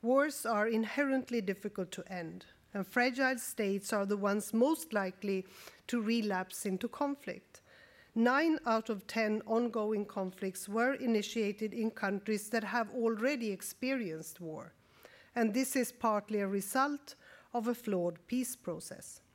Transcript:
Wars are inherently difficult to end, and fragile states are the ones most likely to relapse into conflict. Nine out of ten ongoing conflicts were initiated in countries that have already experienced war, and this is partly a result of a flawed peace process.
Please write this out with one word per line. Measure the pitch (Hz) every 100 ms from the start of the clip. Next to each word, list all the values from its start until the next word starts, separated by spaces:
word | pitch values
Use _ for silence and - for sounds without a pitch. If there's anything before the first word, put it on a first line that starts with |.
Wars | 233 269 294 -
are | - 214 220
inherently | 220 214 - 285 262 262 240
difficult | 190 190 208 202 180
to | - -
end, | 185 160 180 - - _
and | 202 185
fragile | 247 247 247 262 254
states | - - 202 196 196
are | 208 202
the | 208
ones | 202 208 202
most | 226 262 320 -
likely | 214 190 - 202 190 185 - - - -
to | 240
relapse | 214 233 214 185 185 - 208
into | 190 240
conflict. | - 285 277 - 185 _ - _ - - - - 226
Nine | 240 269 330 311 247
out | 220 220
of | 208 -
ten | 226 214 214 -
ongoing | 226 240 220 214 214
conflicts | 202 - 190 185 190 185 -
were | 214 247
initiated | 277 247 226 208 233 202 208 214
in | 220 220
countries | - 202 196 202 214 208
that | 233
have | 208 233 220
already | 254 226 220 247 294 226
experienced | 190 - - 254 269 202 156 160 -
war, | 170 156 - _ _ - - - - -
and | 226
this | 214 262 269
is | 240
partly | - 233 208 202 214
a | 196
result | 196 190 262 285 285 - - - - -
of | 240 226
a |
flawed | 240 - 185 175 165 -
peace | 247 247 -
process. | - 165 - - - - _